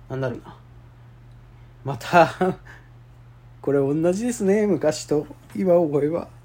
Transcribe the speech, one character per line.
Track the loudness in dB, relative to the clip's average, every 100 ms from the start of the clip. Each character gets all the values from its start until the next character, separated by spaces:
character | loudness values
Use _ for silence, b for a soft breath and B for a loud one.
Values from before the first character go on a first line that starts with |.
| -12
な | -6
ん |
だ | -6
ろ | -8
う |
な。 | -14 -20 -20 -20 -20 -20 -20 -20 -20 -20 -20 -20 -20 -14
ま | -10 -10
た、 | 2 4 4 2 -2 -2 -10 B B -20
<laughs> | -20 -20 -20 -20 -20 -12
こ | -2
れ | 0
同 | 0 0 0
じ | 0 -4
で |
す | -2
ね、 | 0 2 2
昔 | 0 0 -2 -2
と。 | -4 -4 -12 -14 -4
今 | 4 4
思 | 4 0
え | 0
ば。 | -2 -8 -16